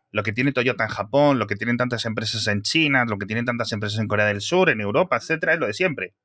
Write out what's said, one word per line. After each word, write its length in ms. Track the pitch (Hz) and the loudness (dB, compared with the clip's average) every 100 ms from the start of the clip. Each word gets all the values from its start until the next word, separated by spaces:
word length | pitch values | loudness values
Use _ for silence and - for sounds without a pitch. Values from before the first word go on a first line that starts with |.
| _ | _
lo 100 | 107 | -4
que 80 | 104 | -2
tiene 200 | 110 139 | -2 0
Toyota 320 | 127 123 117 | 0 0 0
en 60 | 110 | -2
Japón, 500 | 104 101 139 147 131 | -4 0 4 4 4
lo 80 | 104 | 0
que 80 | 104 | -2
tienen 220 | 117 120 | -2 -2
tantas 280 | 123 117 117 | 0 -2 -4
empresas 400 | 110 110 113 107 | -4 -4 -2 -2
en 140 | 101 | 0
China, 440 | 98 165 156 135 120 | 0 2 2 2 2
lo 120 | 101 | -2
que 80 | 101 | -2
tienen 200 | 110 120 | -2 -2
tantas 260 | 120 113 | -2 -4
empresas 280 | 107 104 107 | -4 -2 -2
en 80 | 104 | 0
Corea 200 | 104 104 | 2 2
del 140 | 101 | 0
Sur, 280 | - 180 180 | 0 2 4
en 100 | 110 | 2
Europa, 360 | 101 123 180 117 | 0 0 2 0
etcétera, 360 | - 160 165 | -2 -2 0
es 60 | 165 | 0
lo 60 | 117 | 0
de 60 | |
siempre. 400 | 101 185 127 92 - | 0 -2 -2 -8 -12